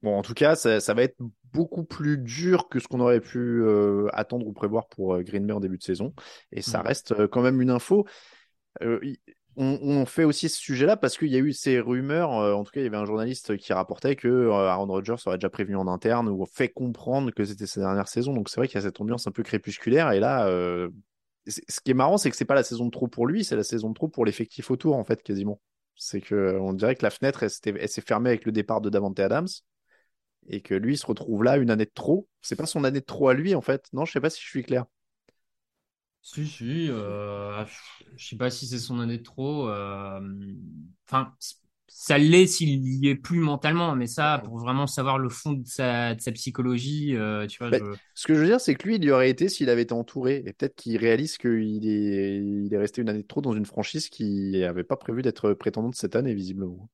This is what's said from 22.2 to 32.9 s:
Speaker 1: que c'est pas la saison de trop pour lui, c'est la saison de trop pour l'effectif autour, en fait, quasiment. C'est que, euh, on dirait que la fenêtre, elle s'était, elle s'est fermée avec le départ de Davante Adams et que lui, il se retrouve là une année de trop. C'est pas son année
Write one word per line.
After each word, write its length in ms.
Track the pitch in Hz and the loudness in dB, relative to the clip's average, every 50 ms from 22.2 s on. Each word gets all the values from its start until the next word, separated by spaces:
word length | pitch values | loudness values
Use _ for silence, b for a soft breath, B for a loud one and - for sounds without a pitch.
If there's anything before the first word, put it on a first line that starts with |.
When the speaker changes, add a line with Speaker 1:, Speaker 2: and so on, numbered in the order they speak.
| - 143 | 2 0
Speaker 1:
que 60 | 117 - | 0 -2
c'est 80 | 123 | 0
pas 100 | - 139 | 2 4
la 80 | 139 120 | 2 4
saison 220 | - 123 117 120 | 2 -2 -4 -4
de 60 | 120 | -4
trop 180 | 113 - - 123 | -2 -2 -4 -4
pour 180 | - - 117 120 | -2 0 0 0
lui, 160 | 160 220 208 | 0 0 -2
c'est 140 | - - 113 | -2 -2 -2
la 60 | 104 | -2
saison 260 | - - 117 110 110 | -2 -2 -4 -4 -4
de 40 | 110 | -4
trop 140 | - - 160 | -4 -4 -6
pour 160 | - - 120 | 0 0 0
l'effectif 460 | 110 - - 117 - - - 120 - | 0 0 -2 -6 -8 -8 -16 -4 -4
autour, 240 | 131 127 - 160 147 | -4 0 2 2 2
en 80 | 131 107 | 2 2
fait, 180 | - 113 - | -2 -2 -4
quasiment. 380 | _ - 104 98 98 104 104 101 _ _ _ _ _ _ _ _ | _ -6 -4 -4 -2 -4 -6 -8 _ _ _ _ _ _ _ _
C'est 240 | - - - 104 | -14 -8 -8 -8
que, 120 | - - 101 | -6 -2 0
euh, 260 | 104 98 95 92 98 | 0 2 2 0 0
on 120 | 95 95 95 | -2 -2 -2
dirait 220 | 95 98 113 131 | 0 2 0 0
que 80 | - - | 2 0
la 60 | 107 | -2
fenêtre, 320 | - - - 135 135 - - | -2 0 -2 -2 0 0 -2
elle 60 | 107 | -4
s'était, 240 | - - - 107 101 - | -4 -4 -6 -6 -4 -4
elle 120 | - 104 | -6 -6
s'est 120 | - - | -6 -8
fermée 280 | - - 117 110 117 127 | -2 0 0 2 4 2
avec 160 | 120 110 - | 2 2 0
le 60 | 117 110 | -2 -2
départ 260 | 110 104 - 113 110 | -2 -2 0 -2 -2
de 80 | 107 104 | 0 0
Davante 300 | 104 101 101 98 98 - | 0 0 0 0 -2 0
Adams 300 | 98 95 104 143 170 190 - - _ _ _ _ _ _ _ _ _ _ _ _ _ _ _ _ _ - | 0 2 2 0 -2 -4 -8 -12 _ _ _ _ _ _ _ _ _ _ _ _ _ _ _ _ _ -12
et 140 | - 104 | -12 -12
que 120 | - - 95 | -6 -2 -2
lui, 200 | 95 104 117 143 | 0 0 0 -2
il 40 | 139 | -2
se 80 | - | -2
retrouve 380 | - 113 101 - - 113 101 107 | -4 -4 -4 -2 -4 0 2 4
là 140 | 120 135 143 | 4 4 4
une 120 | 131 117 | 4 4
année 160 | 113 107 110 | 4 2 2
de 60 | - _ | -2 _
trop. 340 | - - - 151 190 202 _ _ _ | -10 0 2 2 0 0 _ _ _
C'est 140 | _ - - | _ -8 -6
pas 100 | - 151 | -4 -4
son 200 | 160 - 165 143 | -4 -2 0 0
année 160 | 131 | 0